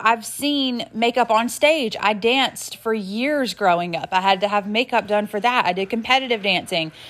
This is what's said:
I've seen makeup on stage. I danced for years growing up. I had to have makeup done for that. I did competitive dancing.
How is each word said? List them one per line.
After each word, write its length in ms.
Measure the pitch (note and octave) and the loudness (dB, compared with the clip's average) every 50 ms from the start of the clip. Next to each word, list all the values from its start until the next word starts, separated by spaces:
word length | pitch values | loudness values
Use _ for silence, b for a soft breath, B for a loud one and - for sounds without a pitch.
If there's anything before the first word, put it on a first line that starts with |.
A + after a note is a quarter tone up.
I've 240 | G3+ A3 A#3 A3+ G#3+ | 2 2 2 2 -2
seen 640 | - - - C4+ D4 D4 C#4+ C4+ C4 B3 A#3 - - | -8 -8 -4 -2 -2 0 0 0 0 -2 -4 -6 -8
makeup 380 | - A3 A3+ A#3 A#3+ B3+ A#3 - | -4 0 0 2 2 2 2 4
on 200 | A3 G#3+ A#3 A#3+ | 4 2 2 0
stage. 460 | - - - D4 D#4+ D#4+ C4 A3 - - | 0 2 2 4 4 2 0 -2 -4 -2
I 140 | - G3+ A3 | -2 -2 0
danced 640 | G#3 F#3+ A3+ B3 C4+ C4 A3+ - - - - - - | 0 2 2 2 2 2 0 -2 -6 -12 -12 -14 -8
for 180 | - A3+ A3 | -4 -2 -2
years 580 | A3 G3+ F#3 G3 A3 B3 C#4+ D4+ D4 C4 G#3+ - | -2 -4 -4 -4 -4 -2 -2 0 0 -2 -2 -2
growing 420 | - G#3 F#3 F3 F3 F3 F3 E3+ | 0 2 4 4 2 2 -2 -4
up. 140 | D#3+ C#3+ - | -6 -4 -2
I 100 | - F#3 | -2 2
had 200 | F#3 G3 G3 F#3+ | 2 4 2 2
to 60 | G3+ G3 | 2 0
have 200 | G3+ G#3 G3 G3+ | 0 0 0 0
makeup 380 | G#3 A3 C4 B3 - A3+ G3+ | 0 -2 0 0 0 0 0
done 220 | G3+ G#3 G#3 G#3 G#3 | 2 0 0 0 -2
for 120 | - G#3 | -2 -2
that. 280 | G3 A#3+ B3 B3 G3+ F3+ | 0 2 2 2 2 0
I 60 | F3+ | 0
did 140 | F#3 G3 F#3+ | -2 -2 -4
competitive 540 | - A3+ A3+ A#3+ B3+ C4+ C4 B3+ A#3+ A3 | -4 -4 0 2 2 2 2 0 -2 -2
dancing. 500 | F#3+ G3+ F#3 F3 - - F#3 E3+ D#3+ D#3 B B B B | 0 0 0 0 -2 -2 -2 -2 -2 -4 B B B B